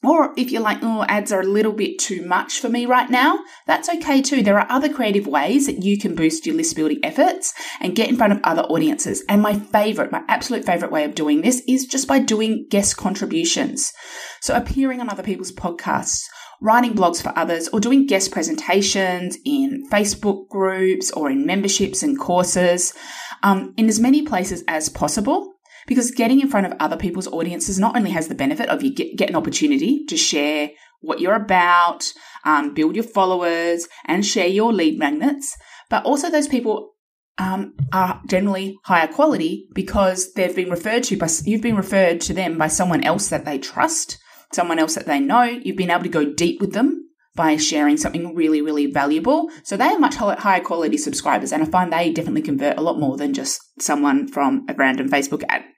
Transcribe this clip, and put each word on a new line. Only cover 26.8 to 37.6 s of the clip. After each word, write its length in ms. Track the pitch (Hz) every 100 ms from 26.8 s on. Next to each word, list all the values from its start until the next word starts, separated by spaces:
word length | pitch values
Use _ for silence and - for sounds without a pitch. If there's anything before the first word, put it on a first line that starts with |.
| 151 165
people's 300 | 175 170 180
audiences 500 | 165 170 175 - 190
not 200 | 220 247
only 160 | 196
has 160 | 175 156
the 80 | -
benefit 320 | 135 151 202
of 160 | 147
you 100 | 139
get, 220 | - - -
get 120 | -
an 60 |
opportunity 720 | 170 156 135 151 139 170 294
to 120 | - 156
share 540 | - 156 147 151 147 - _ _
what 180 | 160 156
you're 160 | 175
about, 800 | 214 202 185 175 175 175 165 - - - -
um, 280 | - 151 147
build 220 | 143 156
your 80 | 185
followers, 840 | 226 202 185 185 175 170 170 170 170 - -
and 180 | 180
share 220 | 202 226 175
your 260 | 190 226
lead 240 | 208 160 -
magnets, 600 | 147 151 269 285 - - - - -
but 140 | 220
also 260 | - 285 349
those 160 | 311 302
people, 440 | 247 226 214 - _ _ _ _ -
um, 380 | 185 190